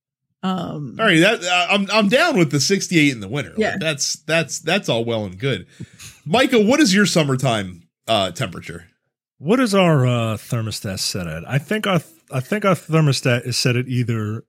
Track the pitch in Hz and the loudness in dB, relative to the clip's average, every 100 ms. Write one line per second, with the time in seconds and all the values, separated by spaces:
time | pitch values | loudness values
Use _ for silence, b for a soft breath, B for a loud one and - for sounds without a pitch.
0 | _ _ _ _ 185 185 175 156 143 - | _ _ _ _ -6 -4 -6 -8 -10 -2
1 | 220 165 180 233 175 180 175 202 190 208 | 2 4 4 2 0 0 2 0 0 0
2 | 208 247 349 254 160 143 135 196 190 170 | 2 4 2 2 2 0 0 -2 0 2
3 | 147 123 98 135 98 208 214 - 160 143 | 2 0 -6 -8 -8 -4 -4 -2 -4 -4
4 | - - - 160 160 - 156 190 - 120 | -6 -6 -4 -2 -2 -6 -4 -2 -2 -2
5 | 117 113 104 92 135 104 - B B B | -2 -4 -6 -6 -4 -4 -8 B B B
6 | B B - 214 262 240 208 285 277 185 | B B -2 2 4 4 4 4 4 4
7 | 202 175 143 131 131 110 95 87 _ _ | 4 2 2 2 0 0 -4 -10 _ _
8 | - 110 95 85 107 82 85 85 - _ | 0 0 0 -4 -8 -8 -14 -16 -18 _
9 | _ _ _ _ 135 247 247 196 180 151 | _ _ _ _ 0 2 2 4 4 4
10 | 123 120 113 107 - 120 110 104 110 95 | 4 2 0 -4 -4 -4 -4 -6 -8 -6
11 | - 104 85 78 85 131 - 214 208 180 | -6 -6 -6 -8 -12 -12 -8 -4 -2 -2
12 | - _ - 131 127 214 202 180 - 160 | -4 _ -10 -8 -4 -2 0 0 0 2
13 | 151 127 135 120 123 120 131 120 131 123 | 2 2 0 0 -2 -2 0 0 -2 -2
14 | 120 113 107 110 | -2 -2 -4 -8